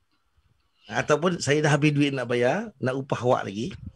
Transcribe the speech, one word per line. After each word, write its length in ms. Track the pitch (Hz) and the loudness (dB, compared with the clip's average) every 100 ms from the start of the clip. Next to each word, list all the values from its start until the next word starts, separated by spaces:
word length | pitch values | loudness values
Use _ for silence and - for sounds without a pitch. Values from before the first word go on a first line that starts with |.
| _ _ _ _ _ _ _ _ - | _ _ _ _ _ _ _ _ -8
Ataupun, 540 | 110 127 147 175 170 | -2 2 2 2 -2
"Saya 220 | 131 151 | 0 2
dah 100 | 151 | 4
habis 200 | 147 151 | 4 2
duit 200 | 143 143 | 2 0
nak 160 | 135 120 | 0 -2
bayar, 460 | 123 123 175 226 - | 2 2 0 -4 -6
nak 160 | 123 | -4
upah 280 | 135 139 110 | -4 -4 -2
awak 200 | 120 120 107 | 2 2 0
lagi 260 | 101 143 - - | -6 -6 -8 -14